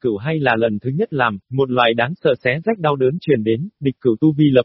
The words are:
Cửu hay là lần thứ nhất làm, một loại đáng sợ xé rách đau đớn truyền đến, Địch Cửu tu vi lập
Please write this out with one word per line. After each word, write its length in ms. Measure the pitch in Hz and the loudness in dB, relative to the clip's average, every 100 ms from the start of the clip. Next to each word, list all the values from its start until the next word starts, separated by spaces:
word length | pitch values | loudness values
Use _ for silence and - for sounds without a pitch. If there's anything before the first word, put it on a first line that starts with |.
Cửu 160 | 127 101 | -4 -4
hay 240 | 131 160 | -4 -2
là 160 | 131 113 | 0 2
lần 220 | 117 104 | 0 -2
thứ 120 | 123 | -4
nhất 220 | 143 226 | -4 -2
làm, 260 | 143 120 101 - | 0 -2 -2 -6
một 200 | 127 135 | -2 0
loại 240 | 123 120 | 2 2
đáng 180 | 117 120 | 2 -2
sợ 200 | 175 151 123 | -2 -2 0
xé 160 | 127 139 | -2 -2
rách 140 | 170 226 | -2 -2
đau 180 | 151 143 | -2 0
đớn 220 | 131 170 | 0 0
truyền 220 | - 127 | 0 0
đến, 240 | 107 113 185 - | 0 -2 -4 -6
Địch 160 | 139 - | -4 -2
Cửu 160 | 127 110 | -2 2
tu 120 | 156 | 2
vi 180 | 147 151 | 4 4
lập 140 | 127 | 4